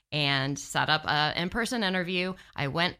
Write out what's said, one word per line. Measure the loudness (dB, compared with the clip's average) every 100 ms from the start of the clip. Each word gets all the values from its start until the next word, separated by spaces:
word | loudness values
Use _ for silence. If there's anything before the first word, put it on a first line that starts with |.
| -4
and | 0 2 2 0 -2
set | -4 0 2
up | 2 2
an | 2 2 0
in-person | -2 -2 -2 0
interview. | 0 0 0 -2 -2 -4 -10 -6
I | -2
went | 0 0